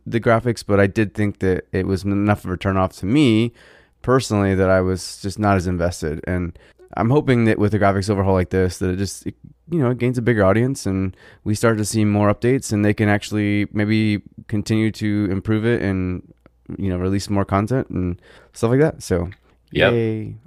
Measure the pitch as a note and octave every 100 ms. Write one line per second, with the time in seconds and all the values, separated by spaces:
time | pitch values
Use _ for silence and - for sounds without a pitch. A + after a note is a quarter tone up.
0 | - A2+ A#2+ A2+ A#2+ A2 - G2+ G2 G2+
1 | G#2 - G#2 - F#2+ F#2 - G2 F#2 F#2+
2 | G2 G2 G#2 G#2 - F2+ G2 F#2+ F#2 -
3 | F#2+ C#3 C3+ A2 A#2 - - - _ _
4 | - C3 - G#2+ G2 F#2+ F#2 F#2+ F#2 F#2
5 | - - G2 G2 G#2 G2 F2 F2+ E2+ -
6 | D#2+ D#2 - F2+ E2+ - - _ - -
7 | A2+ D3 C3+ A#2+ A2+ - G#2 G2 G2 G2
8 | G2 G2 G2 F#2 F2+ F#2 F#2 - F#2 F2+
9 | G2 - - - - - - E3 A#2+ B2
10 | A#2+ B2 A#2 A2 F#2+ G#2 B2+ C3+ G2 F#2+
11 | F#2+ - - - G#2 G#2+ A#2 G#2+ G#2 A2+
12 | G#2 G#2 G#2 G#2 A#2+ C3+ - G#2+ G#2 G#2
13 | G#2+ G#2 - G#2+ G#2 G#2 G2+ G#2+ G#2 A2
14 | A2 G#2 - - - G#2+ - A2 A2 -
15 | G#2+ G#2 G2+ G2 G#2+ A2 A2+ A#2+ F#2+ F#2+
16 | F#2 F2+ - - _ _ - - F#2+ F2+
17 | F#2 G2 - G2+ G2 G2 G#2+ C3 - F2+
18 | F2+ F2 - - _ - A#2 C3 D#3 -
19 | - F2+ F#2 - _ _ _ - F#2 A#2+
20 | A2+ A2 G#2+ G#2+